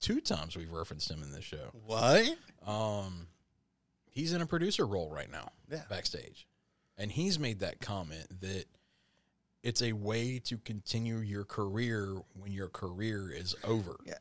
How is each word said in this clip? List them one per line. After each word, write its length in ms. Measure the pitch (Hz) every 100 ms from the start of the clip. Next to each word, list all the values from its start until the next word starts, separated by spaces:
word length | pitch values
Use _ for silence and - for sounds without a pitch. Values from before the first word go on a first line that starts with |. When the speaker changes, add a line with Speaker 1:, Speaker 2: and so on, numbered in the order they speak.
Speaker 1:
Two 200 | - 247
times 360 | - - 80 87
we've 140 | 82
referenced 380 | 82 82 76 -
him 120 | 78
in 100 | 73
this 120 | 69
show. 260 | - 76 - 117
Speaker 2:
What? 520 | 110 110 117 160 233 330 - - 95
Speaker 1:
Um, 600 | 107 110 104 98 87 85 - _ _ _ _ _ _ _
he's 220 | - 160
in 80 | 175
a 60 | 165
producer 400 | 170 175 208 139
role 240 | 98 80
right 200 | 76 69
now, 200 | 73 - - -
Speaker 2:
Yeah. 120 | 156 -
Speaker 1:
backstage. 560 | 95 - - - - - _ _ _ _ -
And 140 | 104
he's 280 | 120 185 165
made 200 | 139 104
that 200 | 95 -
comment 460 | - 101 82 80 - 92
that 260 | 95 95 - _ _ _ _ _ _ _ _ _
it's 180 | 120 113
a 100 | 120
way 460 | 107 101 113 120 127
to 140 | - 117
continue 580 | - 107 - 113 113 113
your 260 | 107 104
career 680 | 101 - 101 104 120 110 98 95 -
when 180 | 92 101
your 160 | 98 92
career 640 | - 95 90 110 104 95
is 220 | 71 90 -
over. 320 | - 113 92 - -
Speaker 2:
Yeah, 80 | 80